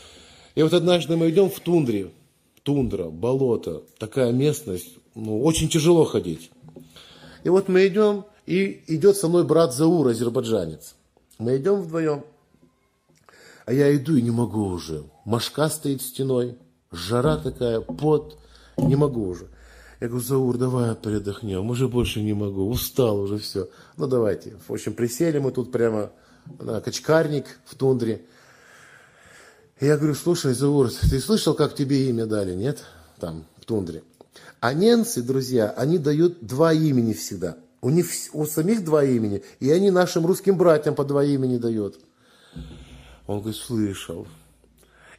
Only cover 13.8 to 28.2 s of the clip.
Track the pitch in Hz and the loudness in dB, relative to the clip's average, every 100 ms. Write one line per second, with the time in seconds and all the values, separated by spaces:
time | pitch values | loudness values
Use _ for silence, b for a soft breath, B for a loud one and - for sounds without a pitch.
13.8 | 143 147 127 147 117 117 110 107 98 90 | 4 4 2 2 2 0 -2 -2 -2 -4
14.8 | 80 78 73 _ 104 117 - - 151 156 | -6 -10 -12 _ -4 -2 -2 -2 -2 -2
15.8 | 143 131 - - 135 127 123 - _ _ | -4 -6 -8 -6 -2 -2 -2 -8 _ _
16.8 | _ 85 87 120 147 156 131 - 120 113 | _ -12 -2 0 2 0 -4 -4 -2 -2
17.8 | - 123 151 151 - - b b b - | -6 -4 0 0 -2 -16 b b b -2
18.8 | - 139 147 120 95 87 92 b b b | 2 2 2 -2 -6 -8 -14 b b b
19.8 | b b 120 123 117 135 131 120 131 123 | b b -8 -6 -2 0 0 0 0 0
20.8 | 120 110 107 107 98 98 107 95 107 123 | 0 -2 -4 -4 -4 -8 -6 -4 -4 -2
21.8 | 127 120 107 110 107 104 104 95 98 123 | 0 0 -2 -2 -4 -2 -4 -4 -4 -4
22.8 | - - 120 101 98 104 - 98 90 B | -2 0 2 0 -2 -6 -6 -8 -8 B
23.8 | B - 143 127 107 90 - 107 - 110 | B -8 -2 0 0 -2 -8 -18 -12 -8
24.8 | - 104 117 - 165 147 135 131 120 120 | -8 -4 -4 -2 -2 0 -2 -4 -4 0
25.8 | 117 107 101 B B B B - 117 110 | 2 0 -4 B B B B -14 -8 -6
26.8 | 120 - - 160 156 147 - - - - | -6 -6 2 2 2 -2 -6 -14 -20 -2
27.8 | 135 131 113 104 | 0 0 -2 -4